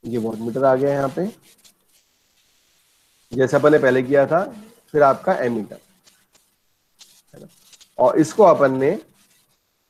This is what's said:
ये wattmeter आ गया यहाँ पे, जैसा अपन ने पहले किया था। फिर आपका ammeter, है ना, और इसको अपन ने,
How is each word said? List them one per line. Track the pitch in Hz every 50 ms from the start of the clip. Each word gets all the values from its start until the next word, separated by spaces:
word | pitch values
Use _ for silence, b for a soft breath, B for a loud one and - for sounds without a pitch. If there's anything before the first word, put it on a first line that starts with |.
| _
ये | 120 113 120
wattmeter | 107 113 110 107 113 120 110 135 135
आ | 135 131
गया | 127 139 143 139
यहाँ | 139 135 135 127
पे, | - 175 208 - _ _ _ _ _ _ - _ _ _ _ _ _ _ _ _ _ _ _ _ _ _ _ _ _ _ _ _ _ _ _ _ _ _ _ _ _ _ _ -
जैसा | 123 131 127 - 143
अपन | 139 151 151
ने | 147
पहले | 139 131 127 131 131
किया | 123 139 139 139
था। | 135 156 170 196 214 254 - - - - _ _ _ -
फिर | 151 143
आपका | 135 131 - - - 185 - 131
ammeter, | 123 117 110 101 - - - _ _ _ _ _ _ _ _ _ _ _ _ _ _ _ _ _ _ _ _ _ _ _ _ - _ _ _ _ _ _
है | -
ना, | - - _ _ _ _ _ _ - _ _ -
और | 123 127 - 190
इसको | 156 - - - 214
अपन | 180 156 - 139 135 131 131
ने, | 147 147 180 320 - _ _ _ _ _ _ _ _ _ _ _ _ _ _ _ _ _